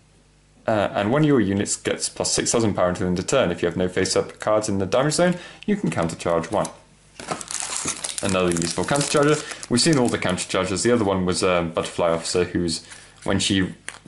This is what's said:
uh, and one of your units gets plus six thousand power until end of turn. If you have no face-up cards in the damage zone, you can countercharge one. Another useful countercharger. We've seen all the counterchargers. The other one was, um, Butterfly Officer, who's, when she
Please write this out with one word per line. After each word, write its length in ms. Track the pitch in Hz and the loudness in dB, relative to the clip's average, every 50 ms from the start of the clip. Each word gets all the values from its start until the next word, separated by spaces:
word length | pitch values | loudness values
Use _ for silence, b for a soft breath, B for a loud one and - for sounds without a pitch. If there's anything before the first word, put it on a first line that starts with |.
| _ _ _ _ _ _ _ _ _ _ _ _ - - | _ _ _ _ _ _ _ _ _ _ _ _ -4 0
uh, 220 | 110 107 98 - - | 0 2 2 0 0
and 180 | 104 101 104 | 0 0 2
one 100 | 123 151 156 | 2 4 4
of 40 | 147 | 4
your 120 | 143 127 | 4 4
units 360 | 104 92 98 101 - - - | 4 2 2 0 0 -2 -4
gets 340 | - - - - - - - | -4 -2 -4 -4 -2 -4 -6
plus 220 | - - 90 - | -4 -4 -4 -2
six 200 | - - - - | 0 -2 0 0
thousand 220 | - 120 113 107 90 | 2 2 2 2 2
power 160 | - 92 90 | 2 2 2
until 160 | 90 - 95 | 2 0 0
end 140 | 90 90 87 | -2 0 -2
of 80 | 90 - | -2 0
turn. 240 | - 135 113 90 | 2 2 2 2
If 100 | 90 87 | 0 0
you 60 | - 87 | -2 -2
have 100 | 85 92 | 0 0
no 100 | 92 90 | -2 0
face-up 520 | - 95 95 92 - 98 95 - - - | 0 0 0 0 0 0 -2 -2 -6 -6
cards 280 | - 107 107 107 104 - | -2 0 2 2 2 0
in 120 | 98 98 | -2 -2
the 80 | 98 92 | -2 0
damage 260 | - 123 139 151 147 | 2 2 2 2 2
zone, 220 | - 175 180 180 175 B B B B B - | 2 2 2 2 -2 B B B B B -2
you 80 | 208 | -2
can 160 | 202 - 175 | -2 -2 -2
countercharge 600 | - - 85 82 - - - 92 85 82 80 - | -2 -2 -2 -2 -4 -4 -2 0 0 0 0 0
one. 160 | 107 95 80 76 - - - _ _ _ _ _ - - - - - - - - - - - - - - - - - - - - - - - 101 | -2 -2 -2 -2 -6 -14 -20 _ _ _ _ _ -20 -14 -10 -8 -8 -8 -8 -10 -8 -8 -6 -6 -6 -6 -6 -6 -8 -8 -8 -10 -6 -4 -2 -2
Another 220 | 95 92 92 90 | 0 2 2 2
useful 340 | 87 85 85 82 - - 90 | 0 0 -2 -4 -2 -4 -2
countercharger. 880 | - 147 143 143 - - 151 143 147 151 147 - - - - - - | 0 0 0 0 0 2 2 4 4 2 0 -2 -6 -12 -12 -6 -2
We've 120 | 127 120 | 0 2
seen 180 | - 170 160 135 | 4 4 4 4
all 80 | 123 117 | 4 2
the 100 | - 101 | 0 0
counterchargers. 640 | - 101 92 90 - - - 98 92 92 98 87 | -2 -2 -2 -4 -4 -2 -2 0 0 0 -2 0
The 100 | 90 113 | 2 2
other 120 | 123 120 107 | 2 4 4
one 220 | 98 95 92 92 | 2 2 2 0
was, 180 | 90 90 87 101 | 0 0 2 2
um, 280 | 92 90 87 87 82 | 2 2 2 0 0
Butterfly 380 | 82 101 87 - - - 90 85 | -2 -4 -4 -4 -2 0 2 2
Officer, 360 | 82 82 - - - 90 90 | 2 0 -2 -2 0 0 0
who's, 380 | 85 - 90 87 85 82 - - B B B B B B B B | 0 0 -2 0 -2 -2 -4 -8 B B B B B B B B
when 140 | - 98 98 | -2 0 0
she 340 | - - 101 98 90 - - - - - - - - | 2 2 2 2 0 0 -4 -10 -16 -18 -18 -18 -18